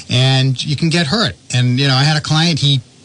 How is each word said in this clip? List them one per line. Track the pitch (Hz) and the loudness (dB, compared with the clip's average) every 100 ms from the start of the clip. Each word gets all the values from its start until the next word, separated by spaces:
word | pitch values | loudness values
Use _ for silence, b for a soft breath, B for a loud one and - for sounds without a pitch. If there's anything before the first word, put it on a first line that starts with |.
| - | -4
And | 123 131 135 131 127 | 0 2 2 0 -2
you | 151 143 | -4 -2
can | 165 | 0
get | 165 143 | 0 0
hurt. | 214 156 - - | -2 -2 -6 -6
And, | 123 123 123 | -2 0 0
you | 139 | 2
know, | |
I | 131 | 2
had | 147 151 | 2 0
a | |
client, | - 156 170 147 | 0 0 0 0
he, | 143 135 - - | 0 -2 -4 -20